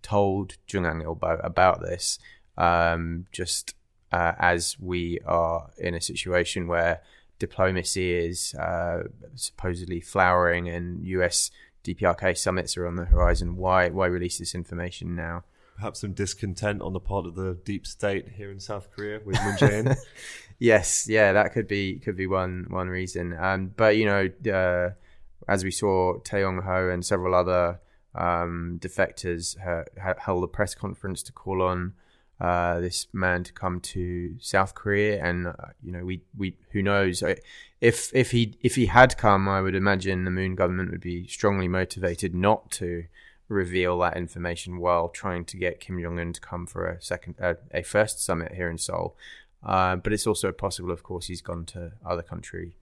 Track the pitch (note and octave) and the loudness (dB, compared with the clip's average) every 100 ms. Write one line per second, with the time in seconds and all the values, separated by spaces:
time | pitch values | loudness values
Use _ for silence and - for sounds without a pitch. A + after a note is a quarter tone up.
0 | - G#2 G2+ F#2+ F#2+ - _ G2+ F2 D#2+ | 2 2 4 2 -4 -10 _ -2 0 -2
1 | D#2+ D#2+ E2+ E2 E2+ E2+ F#2 - E2+ F2+ | -6 -4 0 0 -2 4 4 4 -4 -6
2 | - - - - _ - F2 E2+ E2+ E2+ | -4 -6 -10 -20 _ 0 2 4 4 2
3 | E2+ E2+ F2+ - F2+ - - - _ _ | -2 -6 -8 -8 -4 -4 -6 -14 _ _
4 | _ F2 E2+ - F2+ F2 E2+ - F#2 F2+ | _ 0 0 2 2 4 0 -6 -4 -2
5 | E2+ E2+ - E2+ E2 E2 D2+ - F2 E2+ | -2 -4 0 2 2 -2 -6 -6 -4 -4
6 | - - F#2 F2+ E2+ - E2+ E2+ E2+ E2 | -6 -6 0 0 0 -2 -2 0 2 0
7 | _ _ _ _ - - F#2 F#2 F2 F#2+ | _ _ _ _ -8 0 2 2 -2 -2
8 | F#2 F2 E2+ F2+ - - E2 E2+ E2+ E2+ | 0 0 -2 -4 -6 -4 -4 -2 -2 -4
9 | - - - B2+ - - F#2+ F2 F2+ F2 | -6 -14 -20 -10 -10 -6 -6 -6 -6 -8
10 | - G2 F2+ F2+ F2 F2 F2 F2 F2 F2 | -4 2 4 6 4 2 -2 -6 -6 -8
11 | F2+ F#2 F2+ - - - - _ - F2+ | -4 0 2 2 -2 -6 -20 _ -8 0
12 | F#2 E2+ F#2+ F#2+ - F#2 - - F2 F2 | 2 2 0 0 0 0 -2 -4 -4 -4
13 | F2 - F2 E2+ F2 F2+ F#2 F#2 F2+ F2 | 4 6 6 4 0 -2 2 4 4 4
14 | F#2 F2+ F2 - E2+ F2+ E2 E2+ F2 - | 2 2 -2 -4 -6 -8 -8 -8 -8 -8
15 | E2+ F2 E2 E2+ - _ _ - G#2 - | -8 -6 -6 -8 -12 _ _ -10 -10 -8
16 | G2+ F2+ G2+ - G#2 F2 G#2 G2+ - F#2 | -8 -4 -6 -4 -8 -4 -2 -2 -4 -6
17 | - G2 F2 E2+ F#2+ F2 - G2+ - - | -2 -4 -4 -6 -6 -6 -6 -8 -8 -4
18 | G#2 G2 - F#2+ G2+ G2 F#2+ G#2 - - | -2 -2 -6 -14 -14 -14 -10 -10 -10 -10
19 | G#2 G#2+ G#2+ - G2+ G2+ C#3 G#2 A#2+ C3 | -8 -8 -4 -2 -2 4 4 4 2 0
20 | - - - - - - A#2+ G#2+ - - | -2 -18 -16 -16 -20 0 6 6 4 -2
21 | - A2 G#2 F#2+ G2+ - G#2+ G2+ F#2+ F2+ | 2 6 6 6 4 0 -2 -2 -2 -4
22 | - F#2 F#2+ F#2+ F#2 F#2 E2+ F#2 F#2 F2+ | -6 -4 0 0 0 -4 -6 -4 -4 -4
23 | F#2 F2+ F2 E2 F#2 F#2+ F#2+ - A2 G#2+ | -4 -4 -6 -2 0 0 -2 4 6 6
24 | G#2+ G2+ F#2+ - A2+ F#2+ F#2 F2+ F2+ F#2 | 4 4 2 -2 -2 2 2 2 0 -4
25 | - - - - - G2 F#2 - G#2 F#2+ | -20 -20 -20 -14 -2 0 0 0 2 4
26 | F#2 F2+ - G2+ F#2+ F#2 F#2+ F#2 F#2 F2+ | 2 0 -4 0 0 -2 -2 0 0 -2
27 | F2 G2 F#2 F2+ F2+ F2+ F2 F2 _ _ | 0 0 2 2 4 2 2 -2 _ _
28 | _ E2 E2+ E2+ E2+ E2+ E2+ F2 F#2 - | _ -4 0 0 -2 -4 -6 -6 -8 0
29 | F#2+ - F#2 E2+ E2+ - F2+ E2+ E2 - | -2 0 -6 -4 -6 -8 -4 -4 -6 -8
30 | G2 F2+ - F2+ F2 - G2+ - G2+ F2+ | -4 -4 0 0 0 -2 -4 -2 -8 -8
31 | G2 F2+ - - - F#2+ F#2 F2+ F2+ F#2+ | -8 -8 -10 -12 -4 0 2 0 -4 -8
32 | _ _ _ _ F2 F2 F2 F2 F2 - | _ _ _ _ 0 2 2 0 -2 -4
33 | - F#2 F#2 F2+ F2 - F#2+ F2+ - F#2 | -6 -2 0 0 -2 -6 -4 -4 -6 -6
34 | F2+ F2+ F2 G2+ - G2 F#2+ - G#2 G2+ | -4 -4 -6 -8 -2 0 0 -2 -2 2
35 | G#2 G#2 D#2+ F2+ F2 - - - - F2+ | 2 2 0 -2 -4 -8 -16 -16 -12 -8
36 | F2+ F#2 _ G2+ G2 - _ G#2+ G2 G2+ | -6 -8 _ -6 -6 -6 _ 0 4 4
37 | F#2+ F2+ E2+ F#2+ - - - _ A#2 A#2 | 4 2 0 -2 -6 -20 -20 _ 4 4
38 | - C3 B2 A#2+ A2 - B2 C3 A2 B2 | 0 2 4 4 2 0 0 4 6 10
39 | B2+ - A2 G2 G2 G2 F#2+ F#2+ G2+ G2 | 10 8 4 6 4 2 2 2 4 2
40 | F#2+ F#2 F#2 F#2 F#2+ F#2 F2+ F2+ F#2 E2+ | 0 -2 0 0 -2 2 0 2 -4 -6
41 | F2 F2 F2+ - G#2 G2 F2+ F#2 F#2 - | -8 -8 -10 0 0 2 0 0 -2 -2
42 | F#2 E2+ F#2+ F2+ G2 G#2+ - - F2+ F2 | -4 -2 -4 2 4 2 0 -8 -6 -6
43 | E2+ - - _ _ G2+ F2+ F#2 F2+ F2+ | -10 -20 -20 _ _ -2 0 0 2 2
44 | F2 E2+ F2 F2 F2 E2+ - F2+ F2 F2 | 0 0 -6 -6 -6 -6 -8 -2 2 2
45 | E2+ - G2 F2 E2+ F#2 F2 E2+ - F#2 | 2 -4 -6 -6 -8 -4 -4 -4 -8 -6
46 | E2+ E2+ E2+ E2+ - F2 F2 F2 E2+ E2+ | -4 -6 -6 -8 -10 -10 -8 -6 -6 -6
47 | - F2 - - F2+ E2+ - - F2 G#2 | -8 -8 -8 -4 -4 -4 -6 -8 0 2
48 | G#2+ - - F2 E2 F2+ F2 E2 - E2+ | 2 0 -2 -2 -4 -4 -6 -4 -6 -4
49 | E2+ - - - _ _ - F#2+ F#2 F#2 | -6 -10 -20 -20 _ _ -2 2 2 0
50 | F#2+ G#2 - G2+ G2 - G2 - F2 E2+ | 0 0 0 0 -2 -2 -6 -4 -6 -6
51 | - F2+ - F2+ - F2 E2 F2+ E2+ G#2+ | -6 -10 -8 -10 -8 -10 -10 -12 -14 -12
52 | F2+ F2 E2+ E2+ - F2 E2+ - | -6 -6 -6 -12 -12 -12 -12 -16